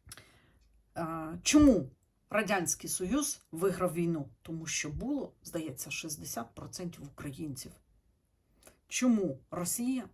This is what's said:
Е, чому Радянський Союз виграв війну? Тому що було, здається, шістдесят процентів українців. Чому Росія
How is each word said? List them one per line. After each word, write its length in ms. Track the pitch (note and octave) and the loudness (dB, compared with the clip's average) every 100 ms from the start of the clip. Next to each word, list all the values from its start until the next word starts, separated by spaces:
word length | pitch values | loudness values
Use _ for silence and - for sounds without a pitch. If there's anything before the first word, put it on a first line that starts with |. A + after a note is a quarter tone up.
| - - - - _ _ _ _ _ - | -20 -20 -20 -20 _ _ _ _ _ -6
Е, 420 | E3 E3 D#3+ F3 | -6 -4 -6 -4
чому 460 | - D4+ C#4+ G#3 C3 - _ _ _ | 4 10 10 8 4 -8 _ _ _
Радянський 600 | G3+ G3+ G3+ E3 - E3+ | 0 2 2 0 -4 -4
Союз 520 | - F#3 C4 C#4+ - _ | -4 -2 0 -2 -4 _
виграв 420 | D#3+ G3 F3 F3+ | -2 0 2 0
війну? 360 | E3 E3+ E3 C#3 - | 0 0 0 -4 -12
Тому 240 | - D#3+ D#3+ | -10 -10 -4
що 240 | - D3+ | -4 -4
було, 440 | D3 A3 C#4+ - - | -4 -4 -4 -6 -10
здається, 480 | - E3+ D#3+ B2+ - | -8 -6 -6 -8 -8
шістдесят 640 | - E3 D#3+ D#3 - - - | -8 -6 -8 -8 -8 -8 -10
процентів 480 | C#3 - F3+ D#3+ C#3+ | -12 -8 -8 -8 -14
українців. 580 | - D3 C3+ D#3 C3 - - _ _ _ _ _ _ _ _ - - _ | -12 -10 -8 -8 -8 -12 -18 _ _ _ _ _ _ _ _ -20 -20 _
Чому 520 | - B3+ A3 F3+ C3+ - | 2 4 6 4 -2 -8
Росія 520 | - F3 - B3 C4 G#3+ | -6 -4 -2 -2 -2 -4